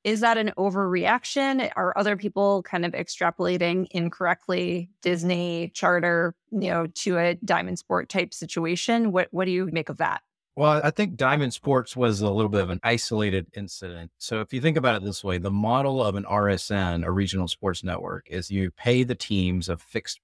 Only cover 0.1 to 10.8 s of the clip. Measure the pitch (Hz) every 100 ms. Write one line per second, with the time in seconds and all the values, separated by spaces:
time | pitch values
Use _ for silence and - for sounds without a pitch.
0.1 | 220 233 226 214 - 196 190 190 180 180
1.1 | 240 - 285 269 262 247 - 185 - 208
2.1 | 196 202 190 202 196 175 180 175 139 175
3.1 | - 175 - 175 180 170 180 185 175 170
4.1 | - 175 180 - 180 180 175 175 _ 180
5.1 | 175 175 175 175 170 170 - 180 175 175
6.1 | 170 170 - - 214 190 170 165 - 208
7.1 | 175 175 175 190 175 185 180 - 180 -
8.1 | 196 180 - 160 - 165 175 - 233 226
9.1 | 185 175 165 185 180 190 160 151 - -
10.1 | - - _ _ - 151 151